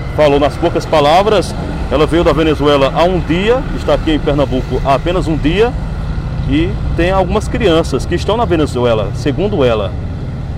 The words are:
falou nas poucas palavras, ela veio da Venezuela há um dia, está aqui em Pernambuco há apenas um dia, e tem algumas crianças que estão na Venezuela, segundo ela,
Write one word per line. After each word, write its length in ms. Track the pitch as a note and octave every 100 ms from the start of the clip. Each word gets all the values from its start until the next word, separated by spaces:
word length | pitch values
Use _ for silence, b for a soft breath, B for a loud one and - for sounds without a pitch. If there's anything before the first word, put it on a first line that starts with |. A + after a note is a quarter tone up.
| - -
falou 240 | D3+ C#3+
nas 160 | C#3+ -
poucas 300 | E3+ E3 -
palavras, 680 | D#3 C#3+ F3 G#3 G#3 - - - - -
ela 160 | C3+ D3+
veio 160 | E3
da 100 | E3+
Venezuela 580 | D3 D#3+ D3 C#3+ C#3+ C3+ D#3+
há 80 |
um 160 | F3 F3+
dia, 420 | - F3 G#3 B3+ - -
está 160 | E3+
aqui 180 | D3 D#3+
em 80 | D3+
Pernambuco 600 | - C#3+ B2+ C3 - C3
há 120 | - -
apenas 320 | E3+ F3+ E3+
um 100 | D3+
dia, 340 | C#3 F#3 A#3+ - - - - - - - B2+
e 200 | C#3+ F3 G#3 - -
tem 140 | F3
algumas 360 | F#3+ F3+ G#3 -
crianças 600 | A#3+ G3 D#3+ E3 B2+ -
que 80 | E3
estão 200 | - A3
na 100 | G3+
Venezuela, 680 | E3 D3 B2 A#2+ A2 G2+
segundo 500 | A#2+ D3 C3 G#3 G3
ela, 300 | B2 A2 F#2+ - - - - - -